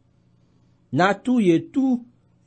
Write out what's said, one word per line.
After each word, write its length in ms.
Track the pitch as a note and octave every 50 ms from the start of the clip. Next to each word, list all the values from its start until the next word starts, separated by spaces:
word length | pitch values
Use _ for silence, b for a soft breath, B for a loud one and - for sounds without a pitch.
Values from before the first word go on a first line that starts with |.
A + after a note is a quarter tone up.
| _ _ _ _ _ _ _ _ _ _ _ _ _ _ _ _ _ _ -
N'a 200 | D3 F3+ G3+ G3
touye 460 | G3+ - B3 B3+ A#3+ G#3 F3 E3 D#3+ E3
tou 320 | - - C#4 C4 C4 B3 A#3+ - - _ _ _ _ _ _ -